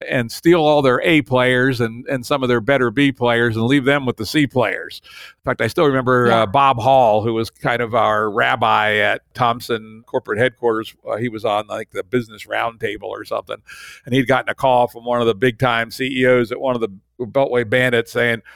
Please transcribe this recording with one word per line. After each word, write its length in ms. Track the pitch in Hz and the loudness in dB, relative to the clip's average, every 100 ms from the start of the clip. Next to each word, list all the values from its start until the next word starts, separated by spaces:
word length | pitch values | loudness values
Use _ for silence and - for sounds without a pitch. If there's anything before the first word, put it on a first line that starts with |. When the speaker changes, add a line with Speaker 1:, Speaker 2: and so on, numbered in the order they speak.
| 139 | -6
Speaker 1:
and 240 | 139 117 | -4 -4
steal 300 | - 165 175 | 0 4 4
all 220 | 151 147 | 4 4
their 180 | 135 123 | 4 2
A 180 | 180 156 | 2 2
players 580 | 127 127 127 127 131 120 | 2 2 2 2 0 0
and, 260 | 113 117 139 | -4 -4 -6
and 180 | 135 113 | -6 -2
some 180 | 143 | -2
of 60 | 127 | 0
their 100 | 120 | 0
better 320 | 107 139 120 | 2 0 0
B 220 | 113 139 | 0 0
players 420 | 131 120 117 117 110 | 0 0 2 0 0
and 120 | 117 | 0
leave 180 | 143 131 | 0 0
them 200 | 143 127 | 0 -2
with 120 | 110 | -6
the 80 | 104 | -4
C 220 | 156 139 | -2 0
players. 540 | 131 104 87 82 - - | 0 -2 -4 -10 -18 -20
In 440 | - - - 135 | -20 -20 -10 -6
fact, 120 | 120 | -2
I 60 | 117 | -2
still 180 | - 147 | 0 2
remember, 420 | 131 123 123 120 | 2 2 2 4
Speaker 2:
Yeah. 140 | 113 | 2
Speaker 1:
uh, 40 | 104 | 2
Bob 340 | 139 135 120 | 4 4 2
Hall, 440 | 127 135 117 107 | 4 4 4 2
who 100 | 113 | 0
was 160 | 113 110 | -2 -4
kind 320 | - 135 120 | -6 -4 -2
of 140 | 117 117 | -2 0
our 340 | 107 107 107 | 2 2 0
rabbi 680 | 107 127 127 113 110 107 107 | 0 0 2 2 2 2 2
at 260 | 104 104 _ | 0 -2 _
Thomson 680 | - 120 120 - 113 110 110 - | -2 -2 -2 -4 -6 -8 -20 -6
corporate 340 | 131 - 104 | -6 -4 -2
headquarters. 340 | 127 - 120 110 110 - 117 | -2 0 -2 -2 -6 -12 -8
Uh, 100 | 107 | -6
he 120 | 120 | -6
was 160 | 107 110 | -4 -4
on, 220 | 104 104 | -2 -4
like, 240 | 104 107 | -10 -10
the 120 | 101 | -12
Business 440 | 92 123 110 107 - | -6 -6 -6 -14 -8
Roundtable 560 | 107 117 113 110 104 | -4 -4 -6 -10 -8
or 200 | 101 104 | -12 -14
something. 340 | 104 110 107 107 - - - - - | -8 -10 -8 -16 -18 -20 -20 -18 -4
And 100 | 131 | -2
he'd 120 | 123 | 0
gotten 220 | 127 117 | 0 -2
a 60 | - | -2
call 320 | 135 123 120 | 2 2 2
from 180 | 120 120 | -2 -4
one 160 | 120 | 0
of 60 | 113 | 0
the 80 | 98 | 2
big-time 560 | 127 113 127 117 113 | 0 0 -2 0 -4
C 160 | - 131 | -6 -6
E 180 | 131 127 | 0 2
Os 240 | 123 117 | 2 0
at 80 | 123 | -4
one 140 | 135 | -4
of 80 | 123 | -2
the 80 | 110 95 _ - | -4 -8 _ -12
Beltway 500 | 113 139 139 123 110 | -4 -2 0 0 0
bandits 420 | 127 127 120 117 | 0 2 0 -2
saying, 300 | 120 120 113 - | -2 0 -2 -8